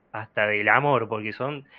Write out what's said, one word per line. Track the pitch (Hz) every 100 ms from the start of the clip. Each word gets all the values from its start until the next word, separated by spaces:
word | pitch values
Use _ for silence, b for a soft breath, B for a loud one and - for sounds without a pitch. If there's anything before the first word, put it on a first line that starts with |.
| _
hasta | 107 113 - 107
del | 104 107
amor, | 117 147 127 113
porque | 110 107
son | - 131 147 139